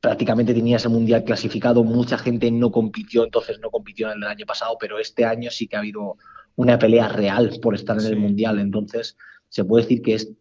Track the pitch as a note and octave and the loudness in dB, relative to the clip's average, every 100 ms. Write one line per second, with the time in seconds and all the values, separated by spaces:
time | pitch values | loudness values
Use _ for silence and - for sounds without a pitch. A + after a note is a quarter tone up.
0 | A#2 G#2+ A2+ A#2 A#2 A#2 A#2 A#2+ A#2+ A2+ | -2 -2 0 2 2 2 4 2 2 0
1 | A2+ A2+ - G#2+ A2+ A2+ A#2+ A#2+ A2+ A#2 | 4 2 2 -4 -2 -2 2 4 4 2
2 | A#2+ B2 - A#2+ A#2+ A#2 A#2+ A2 A2 G#2 | 0 -2 -2 0 0 2 2 2 -2 -4
3 | G#2+ A#2 A2+ A#2 - A2 A2+ A#2 G#2 G2+ | -2 0 2 0 -4 -8 -6 -8 -8 -8
4 | G#2+ G#2+ G#2 G#2 G#2 A2 A2+ A2+ A2 G#2+ | -8 -6 -8 -10 -10 -8 -6 -6 -8 -8
5 | A2 - A#2 A2+ A#2+ - A2 G#2+ G#2+ G#2 | -8 0 0 0 -6 -8 -8 -6 -8 -8
6 | G2+ - - - - - B2 A#2 A2+ A#2 | -10 -12 -18 -20 -16 0 4 4 6 6
7 | A2 G#2+ G2+ G2+ A#2 - A#2 G2+ - G#2+ | 4 0 -2 2 0 0 -2 -2 -4 -4
8 | A2 G#2+ G#2 G2+ A2 G#2 G2+ G2+ G#2+ A#2 | -2 -2 0 0 0 0 -2 -4 -4 -8
9 | A#2 - - - _ - F#2+ A#2 A2+ A#2+ | -8 -14 -20 -20 _ -6 2 2 4 0
10 | A2+ A2 - - | 0 -2 -4 -16